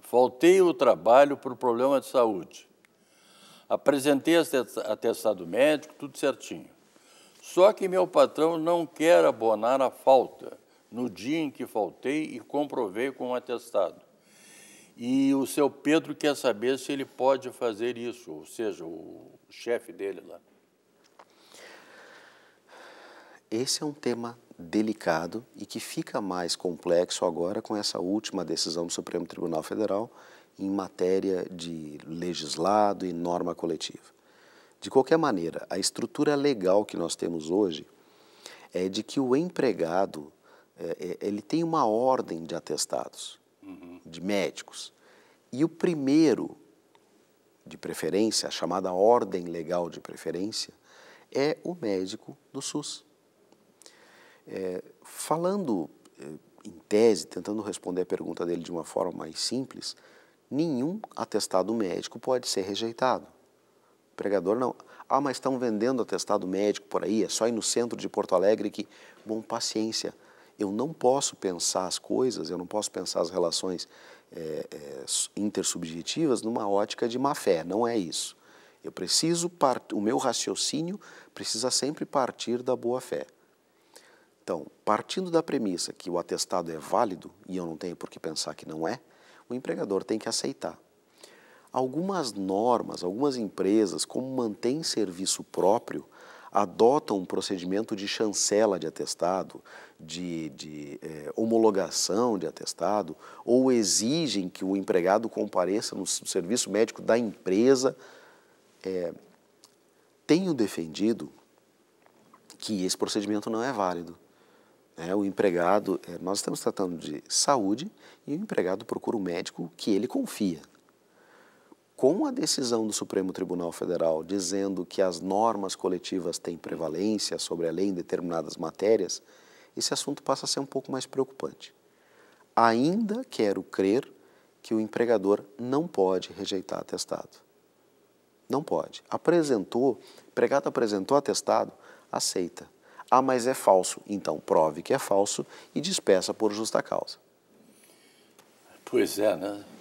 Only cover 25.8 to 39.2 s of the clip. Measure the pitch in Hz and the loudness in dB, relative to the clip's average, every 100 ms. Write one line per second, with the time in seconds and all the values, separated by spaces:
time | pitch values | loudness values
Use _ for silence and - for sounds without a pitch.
25.8 | - - 165 135 101 90 85 80 92 85 | -8 -8 -6 -6 -4 -4 -4 -4 -4 -4
26.8 | 87 85 90 - 90 80 85 107 - 107 | 2 4 4 0 0 0 -2 -4 -4 -4
27.8 | 104 - 87 104 110 95 82 82 - 82 | -2 -2 -2 -2 -2 -6 -4 -2 -2 -4
28.8 | 85 - 85 90 85 - 87 80 - 101 | -4 -6 -6 -6 -6 -6 -4 -4 -4 -4
29.8 | 104 98 120 - - - _ - 98 98 | -2 -2 -4 -10 -20 -20 _ -8 -4 -2
30.8 | 92 - 90 95 98 92 - 90 82 82 | -4 -2 2 2 2 -2 -4 -8 -10 -10
31.8 | 76 73 73 80 87 78 76 78 87 107 | -10 -14 -10 -6 -4 -4 -6 0 2 4
32.8 | 104 90 95 85 87 87 87 82 85 80 | 4 2 -4 -2 -2 -2 -2 -4 -4 -4
33.8 | - - - _ _ _ - - _ _ | -6 -12 -20 _ _ _ -20 -20 _ _
34.8 | 101 135 131 160 156 101 82 73 - 92 | 2 4 4 4 2 0 -2 -6 -6 -4
35.8 | 95 - 117 - 151 143 143 120 92 101 | -2 -2 -6 -2 0 2 2 2 4 4
36.8 | 104 87 82 - 90 85 76 92 101 80 | 2 -2 -4 -4 -4 -4 0 2 2 0
37.8 | - _ _ _ _ - - - - 90 | -10 _ _ _ _ -20 -20 -20 -10 -4
38.8 | 95 101 104 - | -2 -2 -4 -2